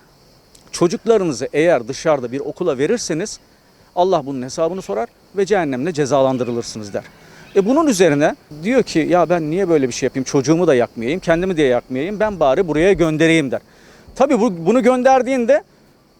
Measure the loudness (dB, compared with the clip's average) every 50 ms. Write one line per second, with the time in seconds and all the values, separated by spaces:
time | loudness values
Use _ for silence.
0 | _ _ _ _ _ _ _ _ _ _ _ _ _ -18 -2 0 0 0 0 -2
1 | 0 0 2 2 2 -2 -4 -4 -6 -4 0 0 2 4 2 2 0 -4 -10 -4
2 | 0 0 0 0 -2 -6 -8 -8 -8 -8 -8 -4 -4 -2 -2 0 0 -2 -2 -4
3 | -4 -6 -6 -6 -6 -8 -10 -16 _ _ _ _ _ _ _ _ _ _ _ -2
4 | 0 2 2 0 -2 -4 -6 -8 -8 -8 -4 -4 -4 -4 -4 -6 -8 -6 -6 -6
5 | -6 -8 _ _ _ _ -6 -4 -2 0 0 0 0 -2 -2 -4 -4 -4 -2 -2
6 | -2 0 2 2 2 2 2 0 -2 -4 -4 -6 -8 -8 -12 -12 -12 -10 -10 -10
7 | -10 -10 -16 -20 -20 -20 -20 -20 -20 -2 -2 0 0 2 2 2 2 2 4 4
8 | 4 4 4 2 2 0 -2 -4 _ _ -18 -8 -4 0 0 0 0 0 0 -2
9 | 0 2 2 2 2 2 0 -2 -2 -2 -2 -2 0 2 2 2 2 0 -2 -4
10 | -4 -4 -4 -4 -6 -2 -2 0 2 2 2 2 4 2 2 2 2 0 -4 -6
11 | -6 -4 -4 -4 -2 -2 0 0 0 -2 0 0 2 2 2 0 -2 -4 -6 -6
12 | -4 -6 -4 -2 -2 -4 0 0 0 2 2 2 0 0 0 2 2 2 2 2
13 | 0 0 2 2 2 4 4 2 0 -2 -4 -8 -8 -12 -20 -20 -20 -20 -20 -20
14 | -20 -18 -2 -2 0 2 2 2 2 0 -2 -2 0 0 2 2 2 2 2 2
15 | 4 4 4 4 2 0 -2 0 2 2 2 2 0 -6 _ _ _ _ _ _
16 | _ _ _ _